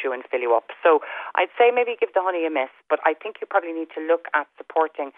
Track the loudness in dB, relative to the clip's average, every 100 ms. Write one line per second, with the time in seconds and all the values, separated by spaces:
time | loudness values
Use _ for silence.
0 | -6 -6 -6 -4 2 0 0 0 4 4
1 | 2 -10 -4 -2 -2 4 4 4 -2 -2
2 | -2 0 0 -2 -2 -2 -4 -8 -4 0
3 | 2 0 -6 -12 -2 -2 -2 -6 -8 -6
4 | 0 0 0 -4 -4 -10 -4 -2 -2 -4
5 | -10